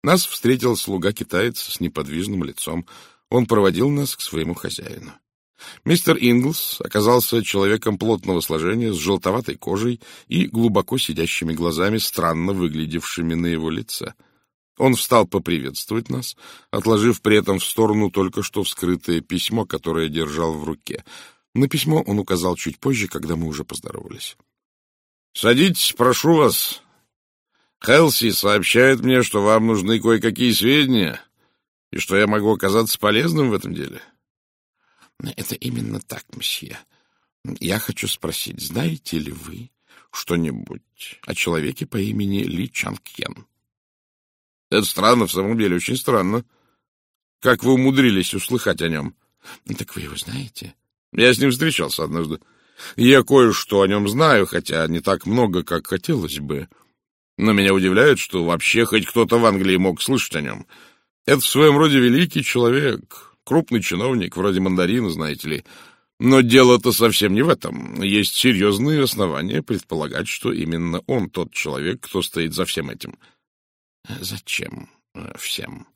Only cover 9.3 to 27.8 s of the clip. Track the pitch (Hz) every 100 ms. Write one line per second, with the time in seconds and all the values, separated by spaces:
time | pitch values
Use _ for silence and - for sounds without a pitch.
9.3 | 110 120 - - 98 117 120 - - _
10.3 | - 180 113 117 98 90 131 - 78 82
11.3 | - 80 80 85 78 95 110 - - 85
12.3 | 82 90 95 87 78 78 82 - - 82
13.3 | 82 85 80 80 80 - - - - _
14.3 | _ _ _ _ - 135 120 - 120 92
15.3 | 98 85 82 67 - - 113 117 127 123
16.3 | - - - _ 107 110 107 117 104 107
17.3 | 104 101 95 - - 110 107 104 98 95
18.3 | 107 101 104 92 - 87 90 - 85 -
19.3 | 90 - 110 104 76 82 82 80 76 78
20.3 | 76 82 78 76 78 - - - - -
21.3 | _ _ 123 135 151 147 156 - 104 95
22.3 | 92 90 87 80 - 135 123 98 76 78
23.3 | 82 80 73 - - - - - - -
24.3 | - _ _ _ _ _ _ _ _ _
25.3 | - 113 123 185 175 - - 123 120 151
26.3 | 165 127 - - - _ _ _ _ _
27.3 | _ _ _ _ _